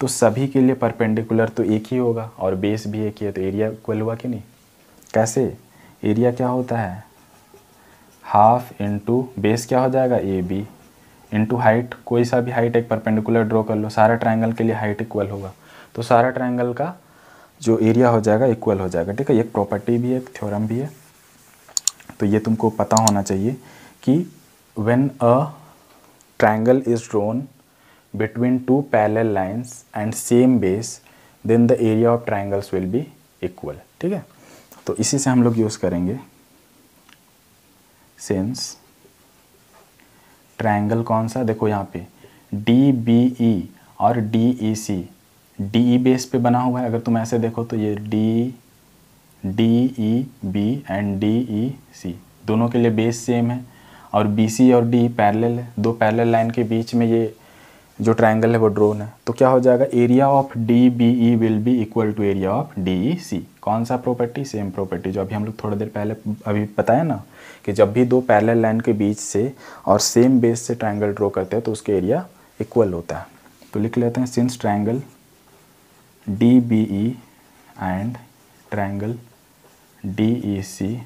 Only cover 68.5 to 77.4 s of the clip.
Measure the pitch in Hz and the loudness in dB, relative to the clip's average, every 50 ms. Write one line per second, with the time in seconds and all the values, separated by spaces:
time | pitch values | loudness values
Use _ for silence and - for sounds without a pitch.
68.5 | 117 117 113 110 110 113 113 123 113 104 104 101 107 - - - - 101 113 135 | 2 2 2 2 0 0 0 0 0 2 0 0 0 -2 -8 -6 -4 -2 -2 -2
69.5 | - - - - - - - - 95 104 - - - 117 120 131 131 123 120 117 | -6 -10 -18 -20 -20 -10 0 0 2 2 2 2 4 4 4 6 6 4 4 2
70.5 | 117 117 - - 120 120 113 107 104 104 104 104 101 - 104 101 - 95 95 92 | 0 0 -4 -6 -6 -4 -4 -4 -2 -2 -2 -2 0 0 -2 0 0 -2 -4 -2
71.5 | 98 113 - 107 85 - - - 104 92 90 98 131 170 185 - - - - _ | -4 -4 -2 -4 -6 -6 -4 -2 -2 0 0 0 -2 -2 -4 -8 -16 -20 -20 _
72.5 | _ _ 110 - - 117 110 95 87 85 82 - - 78 - - - - _ - | _ _ -10 -2 0 2 2 2 0 -6 -8 -8 -10 -10 -12 -16 -20 -20 _ -20
73.5 | _ _ - - - 104 107 117 - 127 120 117 117 127 127 123 - 120 120 127 | _ _ -20 -10 -6 -4 -4 -2 -2 -2 -2 0 -2 -2 -4 -4 -2 -2 -2 -2
74.5 | 123 - - 110 104 104 104 110 117 139 143 - - _ _ _ _ _ _ _ | -2 -4 -2 -2 -2 0 0 -2 -2 -4 -6 -12 -18 _ _ _ _ _ _ _
75.5 | _ _ _ _ _ _ _ _ _ _ _ _ _ _ _ 107 98 104 117 120 | _ _ _ _ _ _ _ _ _ _ _ _ _ _ _ -8 -2 2 4 6
76.5 | 127 127 120 120 113 110 107 104 98 98 107 120 131 - - - _ _ | 6 6 4 4 2 2 2 0 0 -2 -2 -2 -4 -6 -14 -20 _ _